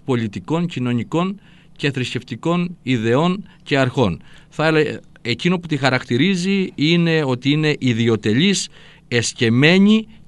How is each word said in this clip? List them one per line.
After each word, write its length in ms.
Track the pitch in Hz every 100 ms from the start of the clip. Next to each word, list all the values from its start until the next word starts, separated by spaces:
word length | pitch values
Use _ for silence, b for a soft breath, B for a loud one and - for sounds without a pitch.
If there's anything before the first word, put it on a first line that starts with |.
| -
πολιτικών, 600 | 120 113 98 - 165 170
κοινωνικών 760 | 127 123 120 - 160 190 202 B B B -
και 160 | 143
θρησκευτικών 840 | 131 120 123 - 110 160 175 175 170
ιδεών 640 | 123 123 113 131 175 202 - B
και 140 | - 139
αρχών. 440 | 127 139 104 78 B B B
Θα 160 | - 156
έλε-, 340 | 156 135 110 - -
εκείνο 380 | 120 117 175 180
που 80 | 170
τη 100 | 143
χαρακτηρίζει 920 | 135 127 - 123 185 185 190 196 - -
είναι 480 | 151 170 165 160
ότι 260 | 135 123 139
είναι 260 | 151 156 143
ιδιοτελής, 920 | 127 113 117 107 107 117 196 185 - B B B -
εσκεμμένη 1000 | 120 - - 113 123 151 185 202 220 214 B